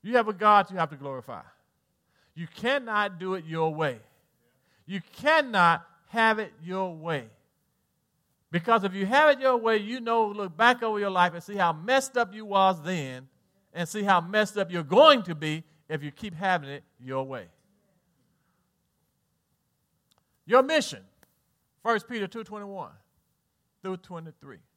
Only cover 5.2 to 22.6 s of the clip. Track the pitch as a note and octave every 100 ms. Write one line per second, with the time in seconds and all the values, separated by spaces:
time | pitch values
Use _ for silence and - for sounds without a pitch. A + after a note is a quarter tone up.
5.2 | C4+ D#4+ C#4 G#3 E3+ E3 - _ _ A#3
6.2 | A3 G#3+ G3 - D#3+ F#3+ F#3 D#3+ D#3+ D3+
7.2 | A2 G#2+ _ _ _ _ _ _ _ _
8.2 | _ _ _ E3+ E3+ A3+ G3 F#3+ G3 C4+
9.2 | D4+ C4+ C4 B3 A3+ A3 G#3 B3+ A#3 A#3
10.2 | G#3+ G#3 G3 D#3 A#3 B3 A3+ G#3+ G3+ F#3
11.2 | F3+ E3+ E3 G3+ F3 D#3 F#3+ C4 C4+ B3
12.2 | A3+ G#3 G#3+ G3 F#3+ F3+ D3+ F#3 C3+ B2+
13.2 | C3 _ _ _ _ E3+ E3+ G#3+ G3+ F#3
14.2 | E3+ G#3+ G#3 G#3 F#3 F3 D3 G3 D#4 C#4
15.2 | F3 D#3 D#3 D#3 - _ _ D#3 D3 -
16.2 | G#3+ D#3+ G3 F3+ C#3 C#3 _ _ B2+ C3+
17.2 | C3+ C3+ E2 _ _ _ _ _ _ _
18.2 | _ _ _ _ _ _ _ _ _ _
19.2 | _ _ _ _ _ _ _ _ _ _
20.2 | _ _ - A#3+ C4+ D#4+ - A2+ F#2+ _
21.2 | _ _ _ _ _ _ A3 A3+ - A#3+
22.2 | G3 A3+ G#3+ G#3